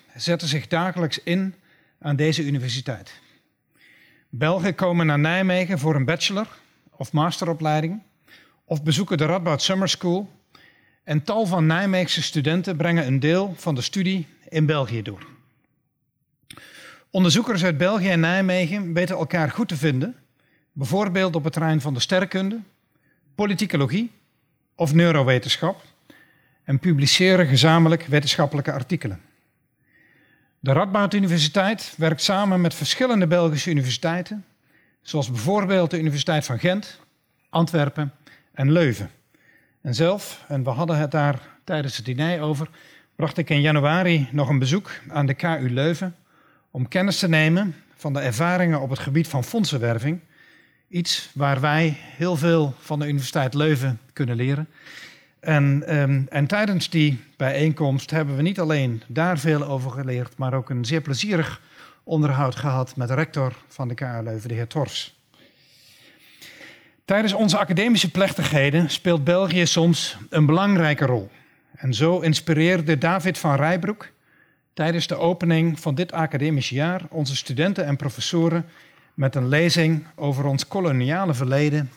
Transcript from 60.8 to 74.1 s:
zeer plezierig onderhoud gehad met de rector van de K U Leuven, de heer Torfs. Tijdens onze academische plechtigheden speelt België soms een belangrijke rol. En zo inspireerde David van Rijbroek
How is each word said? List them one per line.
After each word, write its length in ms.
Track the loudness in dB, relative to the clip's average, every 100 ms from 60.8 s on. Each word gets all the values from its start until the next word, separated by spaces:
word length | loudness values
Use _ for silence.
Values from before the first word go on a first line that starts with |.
zeer 160 | -2 -2
plezierig 600 | -2 -4 -2 0 -2 -6 -18 -20 -20 _
onderhoud 520 | -4 0 0 2 0 -2
gehad 400 | -2 -2 -4 -6
met 120 | -4
de 60 |
rector 420 | -2 -2 -2 -4 -6 -14
van 200 | -10 -8
de 60 |
K 60 | -8
U 220 | -8 -6
Leuven, 260 | -8 -8 -6
de 60 |
heer 120 | -6 -4
Torfs. 540 | -4 -4 -6 -12 _ _ _ _ _ _ _ _ -20 -20 _ _ _ -20 -20 -20 -20 _ _
Tijdens 280 | -2 2 2
onze 260 | 2 2 2
academische 520 | 2 2 2 2 2
plechtigheden 800 | 0 0 0 0 2 4 4 2
speelt 340 | 0 0 2
België 420 | 2 2 2 2 2
soms 500 | 4 4 2 -2 -10 -2
een 160 | 2 4
belangrijke 600 | 4 4 4 2 2 0
rol. 240 | 0 -4 -16 _ _ _
En 200 | -8 -4
zo 260 | 0 2 2
inspireerde 800 | 2 0 0 2 4 2 2 0
David 400 | 2 0 -2 -2
van 180 | 0 2
Rijbroek 520 | 2 0 -2 -6 -12